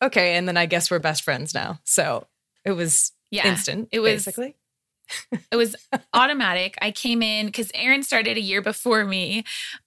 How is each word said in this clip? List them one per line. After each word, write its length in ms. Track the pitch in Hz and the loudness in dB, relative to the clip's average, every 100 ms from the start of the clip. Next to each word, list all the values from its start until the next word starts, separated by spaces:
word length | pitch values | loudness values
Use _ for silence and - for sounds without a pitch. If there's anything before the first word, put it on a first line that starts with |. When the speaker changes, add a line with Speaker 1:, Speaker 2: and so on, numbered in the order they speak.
Speaker 1:
"Okay." 340 | 269 214 175 175 | 0 4 4 4
And 120 | 180 | 2
then 80 | 175 | 2
I 100 | 170 | 2
guess 220 | 170 - | 2 0
we're 100 | 175 | 0
best 240 | 156 151 | 0 -2
friends 300 | - 127 151 | -2 -2 -4
now. 260 | - - 160 | -4 -6 -6
So 420 | - - 151 117 - _ _ _ | 0 2 2 -2 -6 _ _ _
it 80 | 196 | -4
was 400 | 180 165 - - - _ | -2 2 2 0 -4 _
Speaker 2:
Yeah. 160 | 202 196 | 0 2
Speaker 1:
instant, 420 | 175 - 175 226 | 0 -2 -4 -4
Speaker 2:
It 80 | 226 | 0
was 240 | 220 208 196 | 2 2 -2
Speaker 1:
basically. 300 | 233 262 - _ _ _ _ - - - 214 - | -4 -8 -10 _ _ _ _ -14 -14 -6 -8 -2
Speaker 2:
it 60 | 233 | 0
was 180 | 233 220 _ 247 - | 0 -2 _ -6 0
automatic. 640 | 240 262 285 202 180 185 - | 4 4 4 0 0 -2 -4
I 100 | 208 | -6
came 300 | 208 247 233 | -4 -2 0
in 300 | 220 214 214 | 0 -2 -4
'cause 180 | 208 220 | -4 -4
Erin 300 | - 247 277 | -2 2 2
started 340 | 277 240 220 226 | 2 0 0 -2
a 40 | |
year 200 | 196 196 | -2 -2
before 420 | 202 214 247 220 | -2 -2 2 2
me. 400 | 202 190 180 214 - - - - | 2 -2 -2 -4 -6 -8 -10 -8